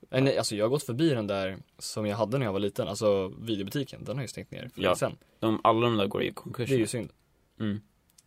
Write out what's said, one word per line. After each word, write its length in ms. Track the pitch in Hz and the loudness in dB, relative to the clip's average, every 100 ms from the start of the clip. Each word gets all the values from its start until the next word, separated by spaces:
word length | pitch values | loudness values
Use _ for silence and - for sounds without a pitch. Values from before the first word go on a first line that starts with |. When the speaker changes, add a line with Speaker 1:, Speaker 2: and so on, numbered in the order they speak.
| - | -4
Speaker 1:
Eh, 120 | 131 | 2
nej, 160 | 135 98 | 4 2
alltså 180 | 123 104 | 0 0
jag 80 | |
har 60 | 113 | 2
gått 120 | 147 | 2
förbi 260 | - 120 165 | -2 0 2
den 160 | 120 101 | 2 0
där 300 | 98 95 95 - - | -2 -2 -6 -14 -14
som 280 | - 117 104 | -8 -4 -2
jag 100 | 101 | 0
hade 220 | 104 139 | 0 0
när 80 | 113 | 0
jag 60 | |
var 80 | 98 | 0
liten, 280 | 101 - 95 | -2 -2 -4
alltså 400 | 104 107 98 92 - | 2 4 4 0 -6
videobutiken. 640 | 113 101 98 147 131 - | -4 -4 -2 -4 -6 -8
Den 120 | - 131 | -8 -6
har 60 | |
ju 60 | 117 | -6
stängt 220 | - - | -10 -12
ner 200 | - - | -12 -12
för 80 | - | 0
Speaker 2:
Ja. 120 | 92 85 | 2 2
Speaker 1:
sen. 200 | - - _ - | 0 -4 _ -2
Speaker 2:
De, 220 | 113 107 | 0 4
alla 160 | 113 113 | 4 6
de 160 | 120 110 | 4 2
där 100 | 98 | 2
går 160 | 98 | 0
i 100 | 92 | -2
konkurs. 360 | - - 117 117 | -4 -12 -6 0
Speaker 1:
Det 60 | |
är 40 | 131 | 2
ju 80 | 107 | 2
synd. 240 | 117 98 _ _ _ _ - | -2 -8 _ _ _ _ -6
Speaker 2:
Mm. 200 | 107 104 _ _ _ _ | -4 -4 _ _ _ _